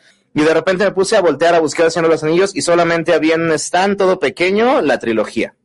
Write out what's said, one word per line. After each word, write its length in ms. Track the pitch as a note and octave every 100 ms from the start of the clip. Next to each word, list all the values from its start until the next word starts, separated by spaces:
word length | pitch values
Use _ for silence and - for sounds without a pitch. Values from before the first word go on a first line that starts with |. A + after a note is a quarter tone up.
| _ _ _
Y 80 | -
de 140 | D3+
repente 300 | D#3+ D#3 F#3
me 80 | G3+
puse 260 | F#3 F#3+ A3
a 20 |
voltear 340 | F3 C#3 E3
a 60 | F3
buscar 240 | D#3 -
El 80 | E3
Señor 160 | E3 E3
de 60 |
los 100 | D#3
Anillos 320 | D#3 E3+ F#3+ F3
y 60 |
solamente 500 | C#3+ E3+ E3+ E3+ E3
había 220 | D#3+ D#3
en 80 | E3
un 100 | E3
stand 460 | D3+ - F3 G3 G3
todo 200 | F#3+ F#3
pequeño 640 | C#3 - F3+ G3+ A#3+ C#4+
la 180 | D#3 A#2
trilogía. 560 | A2+ A2 G#2 - G2+ _